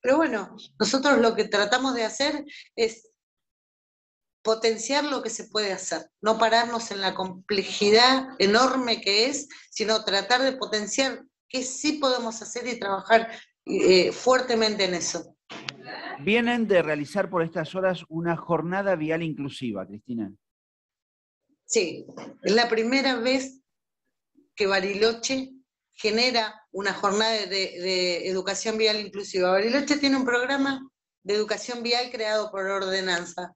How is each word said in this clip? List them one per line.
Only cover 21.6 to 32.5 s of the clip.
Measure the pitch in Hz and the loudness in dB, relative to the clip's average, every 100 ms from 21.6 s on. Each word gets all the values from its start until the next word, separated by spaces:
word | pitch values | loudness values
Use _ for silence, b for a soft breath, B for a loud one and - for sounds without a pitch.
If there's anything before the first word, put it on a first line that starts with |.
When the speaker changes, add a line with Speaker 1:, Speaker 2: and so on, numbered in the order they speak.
Speaker 1:
Sí, | _ 226 175 143 - - - - | _ 0 0 -6 -14 -16 -18 -8
es | - | 0
la | 214 233 | 2 2
primera | 226 226 269 269 247 | 0 2 2 0 0
vez | 233 262 262 - _ _ _ _ _ _ _ _ _ | 0 0 -2 -14 _ _ _ _ _ _ _ _ _
que | - 196 | -2 0
Bariloche | 196 190 196 226 233 - 262 262 - _ _ _ | 2 0 2 0 0 -4 -4 -6 -14 _ _ _
genera | - 214 220 247 233 214 - _ | -4 -2 2 2 2 -2 -8 _
una | 185 202 | -6 -4
jornada | 185 202 202 220 | 0 0 2 2
de, | 226 190 | 0 -2
de | 196 190 175 180 185 180 170 190 | -4 -4 -4 -2 0 0 0 -2
educación | 190 185 190 220 220 | -4 -4 -4 -4 0
vial | 220 214 | 2 2
inclusiva. | 202 196 202 185 180 | -4 -10 -6 0 2
Bariloche | 190 220 269 285 294 | 2 2 0 0 2
tiene | 277 269 | 2 2
un | |
programa | 240 240 247 277 277 269 - _ _ _ | 2 0 0 0 0 -2 -10 _ _ _
de | 185 | -4
educación | 208 214 208 233 240 | -2 0 -4 -4 -6
vial | 233 240 254 | 0 0 -2
creado | 247 220 214 208 | -4 -2 -2 -2